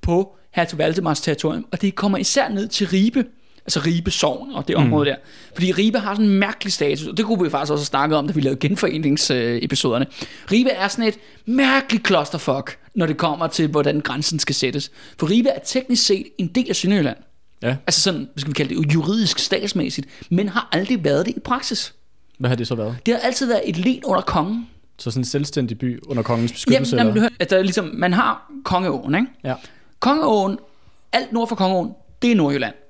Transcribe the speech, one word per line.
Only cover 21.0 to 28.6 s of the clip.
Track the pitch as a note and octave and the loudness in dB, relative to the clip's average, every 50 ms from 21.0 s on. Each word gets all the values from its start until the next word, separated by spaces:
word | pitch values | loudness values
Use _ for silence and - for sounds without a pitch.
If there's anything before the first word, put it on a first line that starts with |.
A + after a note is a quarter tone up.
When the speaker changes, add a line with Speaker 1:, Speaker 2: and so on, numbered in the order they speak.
| D#3 | 2
Speaker 1:
været | D3 C#3+ C#3+ F3+ | 2 2 2 0
det | - - | -2 -4
i | - | -6
praksis. | - - - B3+ - - - - - - - - - - - - - - - - | -4 -4 -4 -4 -2 -4 -6 -6 -6 -8 -12 -20 -20 -20 -20 -20 -20 -20 -12 -4
Speaker 2:
Hvad | C3 B2 | 0 0
har | B2+ | 0
det | A#2+ A#2 A2 | 0 0 -4
så | B2+ | -2
været? | A2+ G#2+ G#2+ A#2+ A#2+ - | -4 -4 -4 -6 -4 0
Speaker 1:
Det | - A#3 | 0 0
har | A#3+ | 0
altid | A#3+ A#3+ B3+ - C4+ | 0 -2 -2 -2 0
været | A#3+ A#3+ G#3 - | 0 0 0 0
et | - F3+ | -2 -4
lén | E3 F#3 B3 B3+ B3+ - | 0 0 0 0 0 -2
under | C#4 G3 F#3 F#3 | 0 0 0 0
kongen. | - - F3+ D3+ F#3 G#3+ A#3 A#3 - - - - - - - | 0 0 0 0 0 -4 -6 -6 -10 -16 -20 -20 -20 -20 -10
Speaker 2:
Så | - A#2+ | -8 -4
sådan | A2 C3 | -2 -2
en | B2+ | -2
selvstændig | B2+ - C#3+ C#3+ C#3+ - D3+ B2+ A2+ A2 G#2+ | -2 -2 -2 -4 -2 -2 -2 -2 -2 -4 -4
by | - B2 A#2+ A#2+ - | -4 -6 -6 -6 -8
under | - C#3+ A#2+ A2 | -6 -4 -4 0
kongens | - A#2+ A#2 A#2 A#2 - | 0 0 0 0 -2 -2
beskyttelse, | - - C4+ B3 C4+ C4+ A#3+ A#3+ | -4 2 2 2 4 4 2 2
Speaker 1:
Jamen, | B3 A#3+ | 2 2
jamen, | A3 G#3 | 4 4
Speaker 2:
eller? | A3 G#3+ | 4 2
Speaker 1:
hør, | A#3+ - - | 2 0 -2
at | C4 - | -2 2
der | G3 F#3 | 2 2
er | F#3+ | 2
ligesom, | G3 F3+ - F#3+ - - | 2 0 0 -2 -4 -4
man | - F3+ F3+ F3+ | -2 0 2 2
har | G3 B3 - - - - - D4+ C#4 | 2 2 0 -2 -4 -8 -16 -18 -12